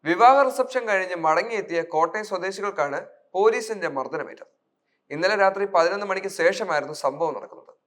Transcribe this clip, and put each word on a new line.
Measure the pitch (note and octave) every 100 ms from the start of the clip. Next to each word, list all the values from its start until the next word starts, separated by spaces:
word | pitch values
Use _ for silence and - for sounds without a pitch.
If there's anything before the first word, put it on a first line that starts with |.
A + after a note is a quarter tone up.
വിവാഹ | D3 F3 A#3 C#4 C4
റിസപ്ഷൻ | C4 B3+ B3+ A3+
കഴിഞ്ഞ് | G3 F#3 F3+ D#3+
മടങ്ങിയെത്തിയ | D#3+ G#3+ A3 D#3+ E3 E3
കോട്ടയം | D#3 E3+ G#3+ G#3
സ്വദേശികൾക്കാണ് | F#3 F#3 F#3+ G3+ G3 C#3+ C#3+ - - _
പോലീസിന്റെ | F3+ G#3+ B3 A3 G#3 E3+ C#3
മർദ്ദനമേറ്റത്. | B2+ D#3 A#2+ - - _ _ _ _ _ _
ഇന്നലെ | D3 F#3 G#3
രാത്രി | F#3+ G3 G3 F#3
പതിനൊന്ന് | E3+ G3+ G#3
മണിക്ക് | F#3+ F#3+ F#3+
ശേഷമായിരുന്നു | E3+ F#3+ G3+ D3+ C#3+ D3+
സംഭവം | C#3+ C#3+ E3 A2
നടക്കുന്നത്. | - - - _